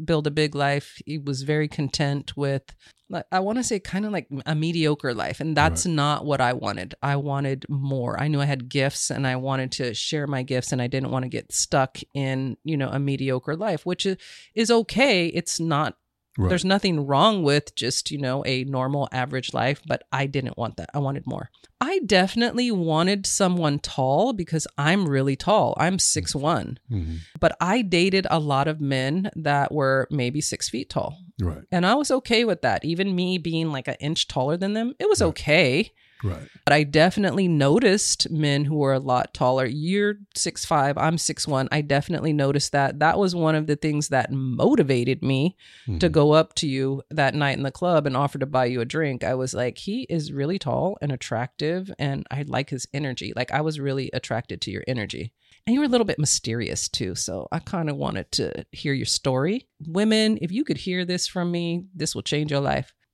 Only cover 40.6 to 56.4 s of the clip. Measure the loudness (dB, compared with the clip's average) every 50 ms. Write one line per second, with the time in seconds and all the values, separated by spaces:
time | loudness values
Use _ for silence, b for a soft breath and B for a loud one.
40.6 | -2 0 2 2 2 2 2 2 2 2 2 0 -2 -4 -4 -4 -2 -2 0 0
41.6 | 0 0 -2 -2 0 2 0 0 0 0 -2 -2 0 0 2 2 2 2 2 0
42.6 | 0 0 2 2 2 0 2 2 2 2 4 2 2 0 0 2 2 2 2 2
43.6 | 2 0 0 0 0 0 0 0 0 0 0 0 0 0 -2 -2 -2 -2 0 2
44.6 | 4 4 6 4 4 4 2 2 2 0 0 0 0 0 2 2 0 0 B B
45.6 | B B B B B -4 0 2 2 4 4 6 6 6 6 6 4 2 _ -4
46.6 | -4 -2 -2 0 0 -2 -2 -4 -6 -4 -2 0 2 2 2 2 0 0 0 0
47.6 | -2 -4 -4 -2 0 2 4 2 2 2 2 0 0 0 -2 -4 -4 0 2 2
48.6 | 2 2 0 -2 -2 -2 -2 -2 -2 -2 -2 -2 -2 -2 0 -2 -2 -2 -2 -2
49.6 | -2 -2 -4 -6 -6 -6 -6 -6 -4 -4 -4 -4 -4 -4 -4 -4 -2 -2 -2 -2
50.6 | -2 -2 0 0 0 -2 -2 -4 -4 -4 -4 -6 -6 -4 -4 -4 -4 -6 _ -4
51.6 | -4 -2 -2 -4 -6 -8 -6 -4 -4 -4 -4 -4 -6 -6 -8 -6 -6 -4 -4 -4
52.6 | -4 -4 -6 -8 -8 -8 -6 -4 -4 -4 -6 -6 -8 -8 -6 -6 -4 -2 -2 -2
53.6 | -2 -2 -4 -4 -4 -4 -4 -4 -4 -4 -6 -6 -6 -4 -6 -6 -6 -8 -10 -8
54.6 | -8 -8 -8 -6 -6 -6 -4 -4 -6 -6 -8 -10 -10 -12 b b b b b b
55.6 | _ 2 2 2 4 4 4 2 2 2 0 0 0 0 0 0